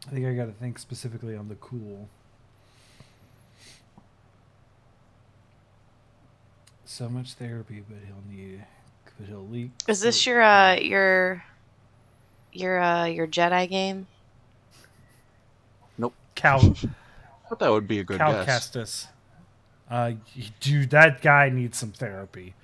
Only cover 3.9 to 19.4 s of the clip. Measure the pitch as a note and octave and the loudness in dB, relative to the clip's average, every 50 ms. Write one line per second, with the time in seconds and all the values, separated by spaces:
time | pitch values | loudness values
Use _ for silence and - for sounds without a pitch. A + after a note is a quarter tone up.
3.9 | _ - _ _ _ _ _ _ _ _ _ _ _ _ _ _ _ _ _ _ | _ -20 _ _ _ _ _ _ _ _ _ _ _ _ _ _ _ _ _ _
4.9 | _ _ _ _ _ _ _ _ _ _ _ _ _ _ _ _ _ _ _ _ | _ _ _ _ _ _ _ _ _ _ _ _ _ _ _ _ _ _ _ _
5.9 | _ _ _ _ _ _ _ _ _ _ _ _ _ _ _ _ _ _ _ - | _ _ _ _ _ _ _ _ _ _ _ _ _ _ _ _ _ _ _ -20
6.9 | - - B2 A#2 A#2+ B2+ B2 B2+ - _ B2 A#2 A#2 A2+ A2+ - G#2+ G#2 G2+ G2+ | -14 -12 -10 -10 -10 -10 -10 -12 -14 _ -14 -12 -12 -12 -14 -14 -18 -18 -18 -20
7.9 | G#2+ G2+ G2+ G2 G2 G2 G2 G2+ G2+ F#2+ F#2+ F#2+ F#2+ G2 G#2+ - _ _ _ - | -20 -20 -20 -20 -20 -20 -20 -18 -18 -18 -18 -18 -18 -20 -20 -20 _ _ _ -20
8.9 | _ _ _ - _ - G#2 G2 G#2 G2+ F#2+ G2+ A#2 A#2+ A#2+ B2 - _ - - | _ _ _ -20 _ -20 -18 -18 -16 -16 -14 -12 -10 -10 -10 -12 -12 _ -4 -4
9.9 | G#3+ G3 G3+ A#3+ A#3 - - C4 A#3+ A#3+ A3+ G#3+ G#3 G3 G3 F#3 F#3 F#3 - - | -2 0 0 0 0 0 0 2 4 6 8 8 10 10 8 8 6 2 0 0
10.9 | G3 G3 G3 F#3+ F#3 F#3 F#3 F#3 F#3 F3+ - - - _ _ _ _ _ _ _ | 0 2 4 4 4 2 2 0 -4 -8 -14 -20 -20 _ _ _ _ _ _ _
11.9 | _ _ _ _ _ _ _ _ _ _ _ _ - F3+ F#3 F#3 F#3 F3+ F3+ F3 | _ _ _ _ _ _ _ _ _ _ _ _ -12 -6 -4 -2 0 2 2 2
12.9 | E3+ E3+ E3+ E3+ E3 E3 E3 D#3+ D#3 F3 F3 F3 F3+ F3+ F#3 F3 F#3+ F#3+ F#3+ F#3+ | 2 2 0 -2 -2 -4 -4 -2 0 2 2 4 4 2 0 0 -2 -2 -2 -2
13.9 | F#3+ F#3+ F#3+ - _ _ _ _ _ - _ _ _ _ _ _ _ - - _ | -4 -8 -12 -16 _ _ _ _ _ -20 _ _ _ _ _ _ _ -20 -20 _
14.9 | _ _ - _ _ _ _ _ _ _ _ _ _ _ _ _ _ _ _ _ | _ _ -20 _ _ _ _ _ _ _ _ _ _ _ _ _ _ _ _ _
15.9 | _ - A2+ A#2+ - _ _ _ _ - - C#3+ C#3 C3+ A#2+ - - - - - | _ -8 -8 -8 -8 _ _ _ _ 0 2 2 4 6 6 4 4 2 -6 -10
16.9 | - - - - - - - - - _ _ - A#3 - - C#3+ G#2+ A2 G#2 G2 | -10 -12 -20 -20 -20 -20 -20 -20 -20 _ _ -14 -8 -2 2 2 2 2 0 -2
17.9 | A2+ G2+ F#2+ F2+ G2 F#2 D#3 D3+ - - F#2 C#3 C3 A#2+ - - - B2 A2 G#2 | -4 -4 -4 -6 -2 0 0 0 0 0 0 -2 -2 -2 -4 -6 -10 -10 -10 -10
18.9 | - - - - - _ _ _ _ - | -12 -14 -14 -16 -20 _ _ _ _ -20